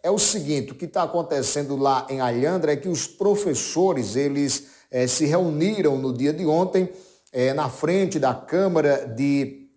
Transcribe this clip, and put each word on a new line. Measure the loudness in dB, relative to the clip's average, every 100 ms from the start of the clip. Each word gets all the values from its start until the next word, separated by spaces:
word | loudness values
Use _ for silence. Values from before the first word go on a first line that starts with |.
| 0
É |
o | 2
seguinte, | 2 0 -2 -2 -4
o |
que | -10 -6
tá | -2
acontecendo | 0 -2 -2 -2 -2 -4 -4 0
lá | 2 2 0
em | -2
Alhandra | -2 0 0 0 0
é | 0
que | -2
os | -4 -6
professores, | -2 0 2 0 -2 -2 0 2 2 -2 0
eles, | 0 0 0 -2 -8 -20 _
eh, | -2 0
se | 0
reuniram | 2 2 0 0 0 2 0 2
no | -2
dia | 0 0
de | 0
ontem, | 0 2 2 0 -2 -6 -20 _ _
eh, | 0 0
na | 0 -4
frente | -2 0 0 0 2
da | 0
Câmara | 0 -2 0 2 4 4 2 -2
de | -2 0 0 -2 -8 -20